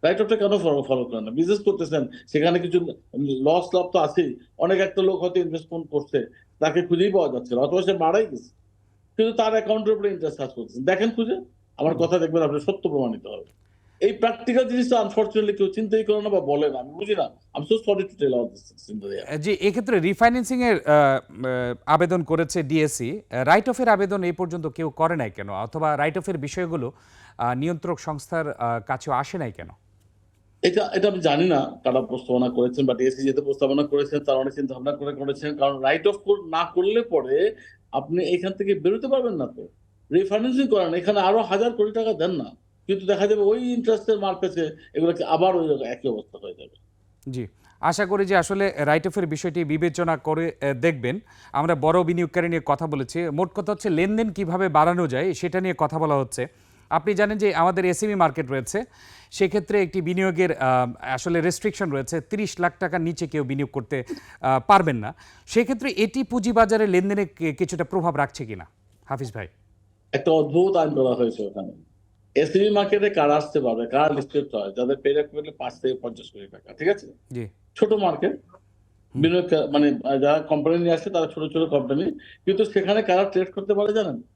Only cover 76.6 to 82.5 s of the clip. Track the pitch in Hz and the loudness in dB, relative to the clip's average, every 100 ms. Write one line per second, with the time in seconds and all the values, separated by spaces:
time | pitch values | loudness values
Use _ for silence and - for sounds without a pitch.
76.6 | - - 160 196 - - _ 120 110 _ | -20 -4 -2 -2 -4 -20 _ -10 -10 _
77.6 | _ - 208 214 190 151 185 - _ - | _ -2 2 2 2 0 -2 -4 _ -20
78.6 | _ _ _ _ _ 131 160 180 175 160 | _ _ _ _ _ 0 2 2 2 0
79.6 | 143 147 147 123 127 135 143 156 151 151 | 2 4 4 2 0 2 4 2 2 0
80.6 | 147 170 170 165 202 180 160 - 151 160 | 2 2 2 0 0 -2 -2 -4 -4 -2
81.6 | 160 147 123 139 185 - - - - | 0 0 0 -2 -2 -6 -16 -6 -2